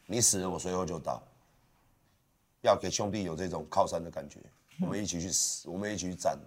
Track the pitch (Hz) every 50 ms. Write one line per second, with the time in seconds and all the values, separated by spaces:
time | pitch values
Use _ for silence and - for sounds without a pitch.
0 | - - 90 120 113 - 104 92 92 92 87 80 82 90 90 92 92 80 85 76
1 | 67 69 62 58 - - _ _ _ _ _ _ _ _ _ _ _ _ _ _
2 | _ _ _ _ _ _ _ _ _ _ _ _ - 117 101 87 - 90 - -
3 | 107 101 92 107 95 87 80 76 95 87 85 80 76 - - 98 92 - 85 85
4 | 85 82 - 80 73 71 - - - - - _ _ _ - 165 185 170 98 104
5 | 104 85 87 85 87 92 - - - - - - - - 87 95 104 104 107 87
6 | 90 90 90 - - 78 71 73 -